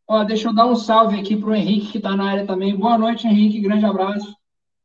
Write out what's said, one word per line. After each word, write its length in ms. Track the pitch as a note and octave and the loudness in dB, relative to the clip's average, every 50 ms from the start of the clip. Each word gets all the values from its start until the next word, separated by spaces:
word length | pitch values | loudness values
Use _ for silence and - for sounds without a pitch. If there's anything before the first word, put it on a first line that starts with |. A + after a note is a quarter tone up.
| _ - | _ -2
Ó, 160 | G#3+ G#3+ G#3 | 0 0 0
deixa 240 | G3 A3+ G#3+ - A#3 | 0 -2 -2 -2 0
eu 60 | G#3+ | 2
dar 120 | A3 A#3 | 2 4
um 80 | B3 A#3+ | 4 2
salve 440 | G#3 - - A3+ A3 A3+ G3 G3+ G3+ | 0 0 2 4 4 4 4 2 -2
aqui 160 | F#3+ F#3+ G#3+ | -2 -2 -4
pro 180 | G3+ G3+ G#3+ G#3+ | -2 -2 -2 -2
Henrique, 380 | G#3 E3+ E3+ G#3+ G3+ - - - | 0 0 0 0 0 -2 -4 -8
que 80 | G#3+ | -8
tá 160 | G3 G3 G3 | -6 -4 -2
na 120 | G3 G3 G3 | -2 -2 -2
área 160 | G3 G3 G3+ | -2 -2 -4
também. 320 | G3 F#3+ F#3 F#3+ G3 G3+ | -4 -4 -4 -2 -2 -2
Boa 220 | F#3+ F#3+ A#3 A#3 A3 | 0 0 2 2 2
noite, 300 | A3 A3+ A#3 A#3 - A3+ | 2 0 -2 -2 0 2
Henrique. 320 | G#3 G#3 G#3+ G#3+ G#3 A3 | 4 4 4 2 2 0
Grande 260 | G3+ G3 G#3+ G#3+ G#3 | -2 0 0 2 0
abraço. 480 | G#3 F#3 F#3 F#3+ G3 G#3 G3+ - - G#3+ _ _ _ _ _ _ _ _ _ _ | 0 0 0 -2 -2 -4 -6 -8 -10 -16 _ _ _ _ _ _ _ _ _ _